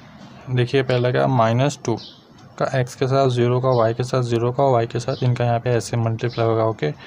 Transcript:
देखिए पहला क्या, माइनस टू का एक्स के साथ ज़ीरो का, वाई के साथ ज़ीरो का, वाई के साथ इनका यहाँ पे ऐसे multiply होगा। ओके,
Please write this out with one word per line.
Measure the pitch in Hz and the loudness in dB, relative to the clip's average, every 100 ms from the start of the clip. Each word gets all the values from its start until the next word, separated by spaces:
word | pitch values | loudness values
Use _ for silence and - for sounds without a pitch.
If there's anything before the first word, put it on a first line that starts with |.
| - - - - - | -20 -20 -20 -18 -4
देखिए | 123 123 139 | -2 0 0
पहला | 131 127 123 | 0 0 0
क्या, | 131 139 | 0 2
माइनस | 131 113 117 139 143 - | 2 2 2 0 -2 -4
टू | 110 - - - - - - | -6 -8 -20 -20 -20 -20 -6
का | 147 135 | -4 -2
एक्स | 127 - | -4 -4
के | 131 | 0
साथ | 135 135 | 2 2
ज़ीरो | 120 120 123 | 2 2 2
का, | 131 | 2
वाई | 123 113 | 2 2
के | 113 | 0
साथ | 123 131 | -2 -2
ज़ीरो | 120 117 120 | 0 0 0
का, | 123 139 | 2 2
वाई | 120 113 | 2 0
के | 120 | -4
साथ | 120 135 | -6 -2
इनका | 127 120 120 | -2 0 0
यहाँ | 117 | 0
पे | 127 | 0
ऐसे | 120 - 120 | -2 -2 -2
multiply | 113 113 123 117 113 | -2 -2 -4 -2 0
होगा। | 113 113 | 2 0
ओके, | 113 151 151 | -2 -4 -6